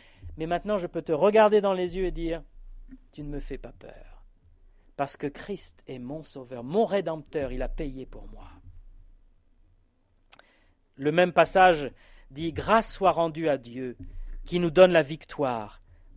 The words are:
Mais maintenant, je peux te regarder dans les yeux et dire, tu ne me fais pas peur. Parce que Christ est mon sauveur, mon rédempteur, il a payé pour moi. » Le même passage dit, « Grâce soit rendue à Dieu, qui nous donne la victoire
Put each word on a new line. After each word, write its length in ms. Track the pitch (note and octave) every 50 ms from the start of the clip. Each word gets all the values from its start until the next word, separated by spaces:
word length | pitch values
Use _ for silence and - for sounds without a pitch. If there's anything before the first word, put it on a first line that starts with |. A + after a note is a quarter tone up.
| - - _ _ - - -
Mais 100 | D#3 D#3+
maintenant, 300 | E3 F3 F3 - G3+ G#3+
je 100 | G3 F3
peux 160 | E3+ - E3+ D#3
te 100 | - D#3+
regarder 500 | C#3+ E3+ G#3 G#3 A3 G#3+ G#3 G#3 G#3+ G3
dans 100 | G3 F#3+
les 240 | F#3 F3+ F3+ E3
yeux 80 | F#3+ F#3+
et 60 | F3+
dire, 320 | D#3 D#3+ E3 E3 E3 E3 C#3+ - - - - - - - - - C4+ - _ _
tu 120 | _ - D3
ne 60 | C#3+
me 120 | D3 C#3+
fais 160 | C#3 - C#3
pas 160 | B2+ - A#2+ -
peur. 500 | - - - - - - - - - - - _ _ _ _ - _ - - _ _ _ _ _
Parce 200 | - C#3+ C#3 -
que 100 | - -
Christ 560 | C#3+ - - - - G3+ - - - - - _
est 120 | - C3+ B2+
mon 240 | A#2+ B2 D3 D#3+ D3
sauveur, 400 | - - C#3 B2+ A#2+ C3 A#2 A#2
mon 220 | C3 D#3+ G#3+ A#3
rédempteur, 680 | E3+ F#3+ G3+ F3+ E3 D#3+ D#3 - - - D#3 C#3 C3 C#3+
il 100 | C#3+ C3
a 60 | B2
payé 360 | - - D#3 C#3+ C3 C3 B2+
pour 240 | - C3 A2 G#2 G#2+
moi. » 200 | G#2+ G#2 F#2+ F2+ E2+ F2 - - - - - - - - - - - - _ _ _ _ _ _ _ _ _ _ _ _ _ _ _ _ _ _ _ _ _ _ - - _ _ _ _ _ _ _ _ _ _ _
Le 140 | - C3+ D3
même 220 | D#3 F3 F3+ F3+ D#3+
passage 580 | F3+ E3 - - F#3+ F#3 F#3 E3+ D3 C#3+ A#2+ - - _ - - - - -
dit, « 220 | C3 C#3 E3 E3+ D3+
Grâce 400 | - - F3 G#3 A3+ G#3+ - -
soit 200 | - F#3+ F3+ D#3
rendue 360 | D#3+ E3+ E3 D3+ D#3+ E3 D#3
à 100 | C#3+ C3
Dieu, 380 | B2 A#2+ A#2+ B2 C3 B2+ A#2 - - - - - - - - - -
qui 120 | - E3+ F3
nous 120 | F3 E3+
donne 220 | C#3+ F3+ F#3 F3+ F3
la 100 | E3 D3+
victoire 800 | C3+ D#3+ - - - - - D3 B2+ A#2+ A2+ G#2+ G#2 - - - - - - - - -